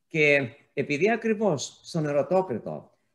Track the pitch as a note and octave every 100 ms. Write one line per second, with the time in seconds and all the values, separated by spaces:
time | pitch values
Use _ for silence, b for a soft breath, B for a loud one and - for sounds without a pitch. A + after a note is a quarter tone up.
0 | _ D#3+ D3+ C#3+ B2+ - _ - A#2+ C#3
1 | G3 A3+ A3+ G#3+ G#3+ C#3+ - - - E3
2 | D3+ C#3+ C3 F#3 F#3 A2 - D2+ - _
3 | _